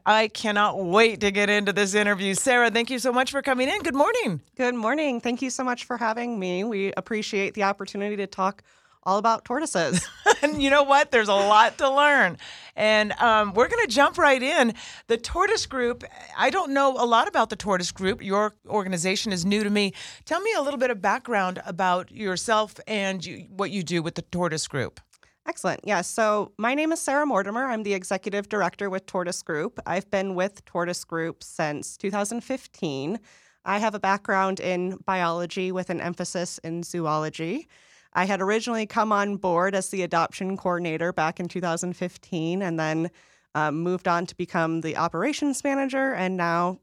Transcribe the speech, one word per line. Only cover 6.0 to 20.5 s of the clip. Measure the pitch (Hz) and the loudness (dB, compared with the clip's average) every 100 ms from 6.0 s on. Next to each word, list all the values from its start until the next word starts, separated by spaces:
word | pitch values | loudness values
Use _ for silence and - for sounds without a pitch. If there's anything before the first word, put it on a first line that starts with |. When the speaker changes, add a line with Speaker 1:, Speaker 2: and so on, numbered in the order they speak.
| 226 226 240 220 | -2 -2 -4 -4
Speaker 2:
me. | 180 180 | -2 -2
We | 226 196 196 - | -2 -2 -4 -4
appreciate | - 214 - 202 196 | -4 -4 -2 -2 -2
the | 208 | 0
opportunity | 196 202 196 202 208 202 | 0 0 -6 -6 -4 -4
to | 196 | -6
talk | - 190 - _ _ _ _ | -2 -2 -2 _ _ _ _
all | 185 202 | 0 2
about | 226 226 | 2 0
tortoises. | - 262 320 180 147 175 - | -2 -4 -2 0 0 0 -4
Speaker 1:
<laughs> | - 403 - | 2 4 4
And | 294 302 | 2 2
you | 277 | 4
know | 285 | 4
what? | 277 277 294 | 6 4 6
There's | 240 208 | 4 4
a | |
lot | 196 202 214 226 - | 4 6 8 6 4
to | 269 | 2
learn. | 277 294 269 185 156 - - - - | 4 6 6 4 0 -14 -20 -12 0
And, | 214 214 208 | 4 4 2
um, | - 233 214 208 | 2 4 4 4
we're | 190 330 | 2 2
gonna | 466 392 | 2 2
jump | 233 302 349 | 4 4 6
right | 294 262 | 4 4
in. | 262 330 233 214 - - - | 4 4 2 0 -10 -10 -2
The | 233 | -2
Tortoise | - 339 392 440 | 0 0 2 0
Group, | - 262 240 240 - - - - | -2 -2 -2 -4 -10 -18 -10 0
I | 254 | 2
don't | 370 294 | 2 0
know | 277 277 247 | 2 4 2
a | 240 | 4
lot | 233 370 | 4 4
about | 330 220 | 2 0
the | 220 | -2
Tortoise | 208 180 175 | 0 0 0
Group. | - 190 226 | -2 -2 -2
Your | 196 202 214 - - | 0 0 0 -4 -4
organization | 208 190 175 185 208 220 | -2 -2 -2 0 -2 -2
is | 180 185 | -2 0
new | 208 | 2
to | 208 | 2
me. | 208 196 - - - - | 2 0 -2 -14 -14 -4
Tell | 339 | -2
me | 427 | 0